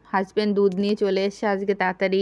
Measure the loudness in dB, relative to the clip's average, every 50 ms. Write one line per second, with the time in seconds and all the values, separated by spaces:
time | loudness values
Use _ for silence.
0 | _ -4 -2 -2 -2 -2 -2 -2 0 0 2 2 2 2 2 0 0 0 0 0
1 | 0 0 0 0 0 -2 -4 -2 -2 -2 -2 0 0 -2 -2 0 0 -2 0 0
2 | -2 0 2 2